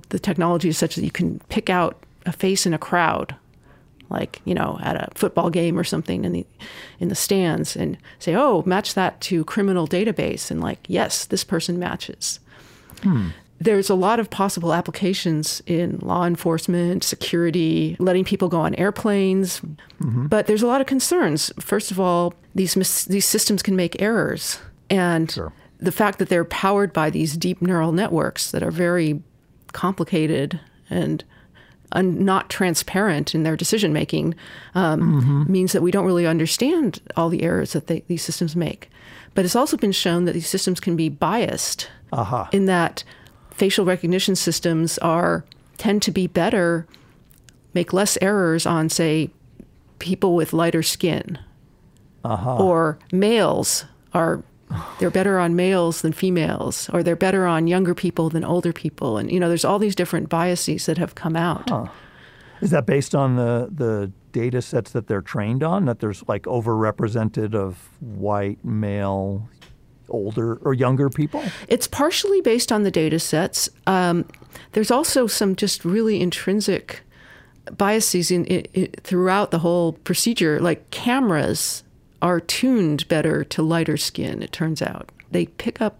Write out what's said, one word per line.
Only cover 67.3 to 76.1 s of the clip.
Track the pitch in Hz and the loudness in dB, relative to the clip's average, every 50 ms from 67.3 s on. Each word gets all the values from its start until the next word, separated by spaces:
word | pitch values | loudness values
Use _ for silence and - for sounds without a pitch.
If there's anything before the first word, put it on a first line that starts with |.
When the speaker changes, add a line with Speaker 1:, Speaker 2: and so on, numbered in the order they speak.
| - - 107 104 107 | 0 -2 -2 -2 0
Speaker 2:
of | 107 98 95 90 - - - - - | -2 -2 -2 -6 -10 -16 -20 -20 -16
white, | - 120 101 98 98 104 104 101 101 101 101 - - | -14 -12 -10 -6 -4 -2 0 0 -2 -2 -4 -6 -6
male, | - 113 107 107 101 101 104 98 98 98 98 95 98 98 98 110 120 - - - - - - - - - - - - | -4 -2 -2 -2 -2 -2 -2 -2 -2 -2 -2 -2 -4 -4 -6 -8 -10 -16 -20 -20 -20 -20 -20 -20 -20 -20 -20 -12 -8
older | - 117 98 104 110 120 113 117 110 - | -6 -4 -4 -4 -2 -2 -2 -2 -2 -2
or | - 143 135 | -2 0 0
younger | 120 127 123 131 127 143 139 | 2 2 2 2 4 2 2
people? | - - 147 151 - 302 302 196 - - - - | 0 0 -2 -2 -2 -4 -6 -6 -8 -8 -4 -2
Speaker 1:
It's | 226 262 - - | -2 0 0 -2
partially | - - 285 330 370 - - 403 392 381 | -2 0 0 2 2 0 0 2 2 2
based | - 254 226 247 - - | 4 4 2 2 2 2
on | 233 214 208 | 2 2 2
the | 190 | 2
data | - 175 156 156 151 165 | 2 2 2 2 2 0
sets. | - - - 156 185 - - - - - - - - - | 0 0 0 0 0 0 -2 -2 -4 -4 -6 -6 -2 0
Um, | 190 185 180 175 170 175 - - - - - - - - - - - | 2 2 4 2 2 0 0 -4 -8 -20 -20 -20 -20 -20 -14 -6 -2
there's | 214 220 - | 0 2 4
also | 240 262 320 - - 262 247 | 4 2 2 2 2 2 2
some | 202 - - 214 196 190 | 2 2 0 0 0 0
just | - 208 190 - - - | 0 0 -2 -2 -2 -2
really | 170 185 220 226 220 | 0 0 2 2 2